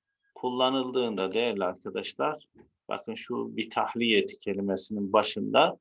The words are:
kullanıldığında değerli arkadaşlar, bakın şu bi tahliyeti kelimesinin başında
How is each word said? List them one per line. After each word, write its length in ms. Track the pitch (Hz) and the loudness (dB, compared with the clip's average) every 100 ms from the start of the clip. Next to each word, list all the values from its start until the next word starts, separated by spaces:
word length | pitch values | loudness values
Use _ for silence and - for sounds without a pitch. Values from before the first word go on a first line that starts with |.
| _ _ _ | _ _ _
kullanıldığında 960 | - 127 123 127 135 127 127 120 101 95 | -8 -4 2 2 2 0 0 0 0 -2
değerli 320 | 104 120 101 | 0 0 0
arkadaşlar, 840 | 90 92 107 98 98 - 143 151 - - - _ - | -2 -4 -8 -6 -6 -4 -4 -4 -10 -20 -20 _ -8
bakın 260 | 104 - | -8 -8
şu 420 | 113 - 120 113 110 | -10 -6 -6 -4 -6
bi 120 | 110 | -4
tahliyeti 720 | - 107 117 117 104 95 - | -2 -2 0 4 4 2 -2
kelimesinin 720 | - 98 98 92 - 107 98 | -6 -2 0 -2 -2 -4 2
başında 680 | 107 104 107 104 120 165 - | 4 4 0 0 4 4 2